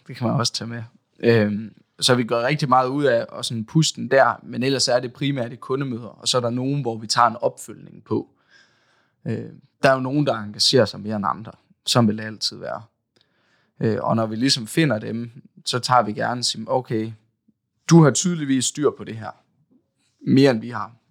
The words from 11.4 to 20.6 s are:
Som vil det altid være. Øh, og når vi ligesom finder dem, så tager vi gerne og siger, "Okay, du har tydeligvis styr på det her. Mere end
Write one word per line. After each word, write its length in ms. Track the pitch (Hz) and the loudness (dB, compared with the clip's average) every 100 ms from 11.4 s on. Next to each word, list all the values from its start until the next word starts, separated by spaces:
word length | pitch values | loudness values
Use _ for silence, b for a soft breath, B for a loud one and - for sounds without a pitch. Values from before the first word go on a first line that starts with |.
| 110 - _ _ - | -10 -20 _ _ -2
Som 220 | 131 110 | 2 4
vil 100 | 107 | 2
det 60 | |
altid 320 | 110 107 - 101 | -6 -8 -8 -8
være. 260 | 87 71 110 _ _ _ _ _ _ _ _ - | -10 -12 -14 _ _ _ _ _ _ _ _ -6
Øh, 180 | 113 104 | -4 -2
og 140 | - 113 | 0 0
når 100 | 110 | -2
vi 100 | 110 | -2
ligesom 300 | 135 135 110 | 0 -2 -2
finder 320 | - 156 107 | 0 0 0
dem, 320 | 110 113 117 120 - _ | -4 -8 -10 -14 -20 _
så 140 | - 127 | -6 -4
tager 240 | 117 127 | 2 2
vi 100 | 107 | 2
gerne 280 | 107 113 123 | -2 -4 -2
og 40 | |
siger, 200 | 117 113 110 | -4 -6 -4
"Okay, 440 | 131 127 110 110 110 _ _ _ _ _ _ - | -4 -2 -4 -6 -10 _ _ _ _ _ _ 6
du 120 | 165 | 8
har 80 | 151 | 8
tydeligvis 540 | - 180 170 143 131 | 6 -2 -4 -2 0
styr 260 | 117 - 139 | 0 0 -2
på 140 | - | -2
det 120 | 107 110 | -8 -12
her. 140 | 98 - _ _ _ _ _ _ _ _ | -14 -16 _ _ _ _ _ _ _ _
Mere 300 | - 127 139 | 2 6 6
end 100 | 117 | 4